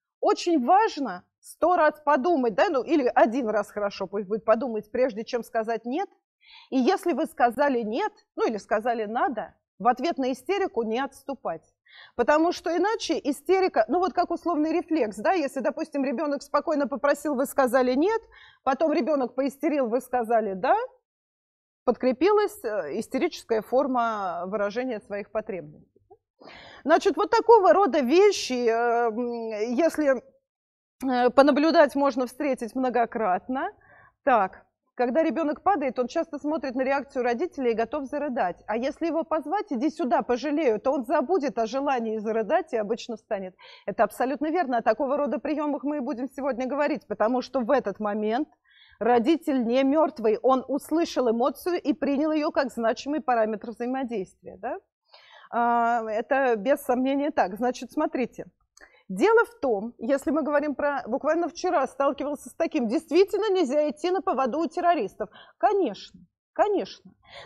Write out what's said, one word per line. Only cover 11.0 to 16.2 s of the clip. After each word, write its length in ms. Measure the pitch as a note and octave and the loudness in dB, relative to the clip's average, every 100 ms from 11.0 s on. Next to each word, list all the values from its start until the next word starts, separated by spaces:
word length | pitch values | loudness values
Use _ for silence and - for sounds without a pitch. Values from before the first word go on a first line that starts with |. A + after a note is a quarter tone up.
отступать. 720 | C4+ - - C4 F#3+ E3 - _ _ - - | -4 -8 -12 -8 -8 -8 -12 _ _ -20 -12
Потому 380 | - A#3+ D4+ E4 | 0 4 4 4
что 180 | - - | 0 -2
иначе 500 | E4+ F#4+ A4+ - C#4+ | 0 0 0 -2 -2
истерика, 600 | - C#4+ - F#4+ F#4+ - E4 | -2 -4 2 2 4 2 2
ну, 100 | E4 | 2
вот 140 | F4 | 0
как 180 | D4 F4 | 0 -2
условный 420 | E4+ E4+ D4+ D4+ | -2 -2 0 0
рефлекс, 440 | E4 - D#4+ A3+ G#3+ | -2 -2 -2 -2 -2
да, 160 | B3 | 0
если, 260 | F#4 C#4 C#4 | 0 0 -2
допустим, 460 | D4 C4+ D#4 C#4+ | -4 -4 -6 -4
ребёнок 400 | C4+ A#3+ | -2 -2